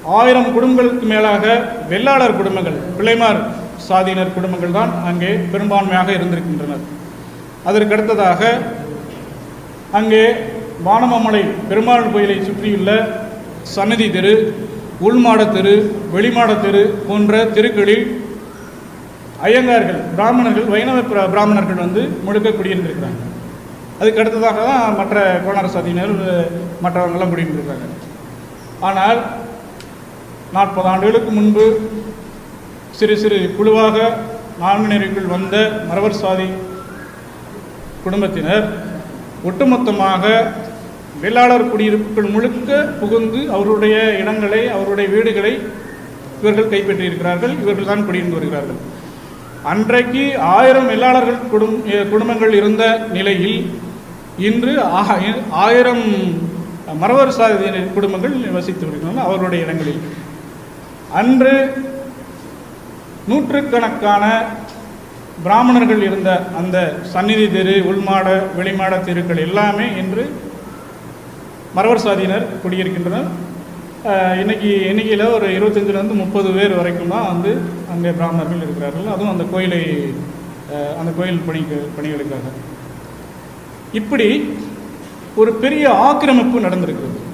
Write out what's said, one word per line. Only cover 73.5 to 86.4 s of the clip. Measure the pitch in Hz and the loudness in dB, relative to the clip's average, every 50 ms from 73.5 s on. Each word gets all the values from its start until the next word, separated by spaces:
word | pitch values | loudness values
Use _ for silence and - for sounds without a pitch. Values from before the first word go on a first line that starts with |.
| - - - - - - - - - - - 226 | -12 -14 -14 -14 -16 -16 -16 -16 -16 -8 -2 0
ஆ, | 196 190 190 185 185 185 | 2 2 2 2 2 0
இன்னைக்கு | 202 214 220 208 208 208 202 196 190 190 | 0 0 -2 0 0 2 2 2 2 2
எண்ணிக்கையில் | 196 214 220 214 214 202 214 233 233 | 0 0 2 2 2 2 4 4 2
ஒரு | 220 202 196 185 185 | 2 2 0 0 2
இருபத்தஞ்சிலிருந்து | 208 214 208 208 196 202 196 196 202 220 220 202 185 | 2 2 2 2 0 0 0 0 -2 0 0 -2 -2
முப்பது | 180 - 202 196 190 | 0 0 0 0 2
பேர் | 185 190 202 202 190 175 | 2 2 2 2 2 2
வரைக்கும் | 175 175 175 170 170 175 185 | 0 0 -2 -2 -2 -2 -2
தான் | 220 226 190 | -2 -2 -2
வந்து | 175 170 175 202 220 - - - - - - - | -2 0 0 0 0 -2 -2 -6 -8 -10 -10 -6
அங்கே | 175 170 170 170 170 170 | -4 -2 -2 -2 0 0
பிராமணர்கள் | 170 170 170 170 156 165 175 175 165 | -2 0 0 -2 -2 -2 -4 -4 -4
இருக்கிறார்கள். | 147 - - 143 139 139 160 190 214 | -6 -6 -4 -6 -6 -6 -6 -4 -4
அதுவும் | 202 185 202 208 202 | -4 -2 -2 -2 -2
அந்த | 175 165 - | -2 -2 -2
கோயிலை, | 175 185 185 180 175 170 160 156 147 147 - - 131 131 - - - - - - - - - - 143 | -2 -2 0 0 0 0 0 0 -2 -2 -2 -4 -6 -6 -8 -10 -12 -14 -14 -14 -16 -16 -12 -10 -6
ஆ, | 147 147 147 147 160 | -6 -6 -6 -6 -4
அந்த | 165 170 160 165 | -4 -4 -2 -2
கோயில் | 180 185 180 170 165 170 | -2 -2 -2 -2 -4 -4
பணிக்கு, | 160 160 151 131 147 147 143 - - | -4 -4 -4 -4 -4 -6 -6 -8 -8
பணிகளுக்காக. | - 151 151 151 143 143 131 135 127 120 131 131 - - - - - - - - - - - - - - - - - - - - - - - - - - - | -8 -6 -6 -6 -6 -6 -6 -8 -8 -8 -10 -12 -12 -14 -14 -16 -16 -16 -16 -16 -16 -16 -16 -18 -18 -18 -18 -18 -18 -18 -18 -18 -18 -18 -18 -18 -18 -16 -8
இப்படி | - 220 214 - 285 254 226 208 254 302 - - - - - - - - - - - - - - - - - - - | -6 -6 -4 -2 0 2 2 2 2 0 -2 -4 -6 -8 -10 -12 -12 -14 -14 -16 -16 -16 -18 -18 -18 -18 -20 -8 2
ஒரு | 214 220 226 220 | 4 4 4 4
பெரிய | 220 226 269 294 302 294 269 | 0 0 0 0 4 4 4
ஆக்கிரமிப்பு | 226 190 226 277 294 294 302 285 254 247 | 4 6 6 4 4 4 2 4 4 4